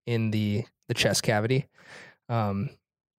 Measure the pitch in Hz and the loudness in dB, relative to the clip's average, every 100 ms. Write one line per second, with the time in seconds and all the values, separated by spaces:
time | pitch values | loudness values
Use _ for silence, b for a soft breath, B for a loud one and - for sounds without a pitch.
0 | - 117 113 107 104 104 - _ - 117 | -4 -2 0 0 2 0 -4 _ -6 0
1 | 113 98 - 107 110 131 - B B B | 2 2 2 2 2 0 -2 B B B
2 | B B - 117 104 98 101 - _ _ | B B -4 -2 0 -2 -4 -8 _ _
3 | _ | _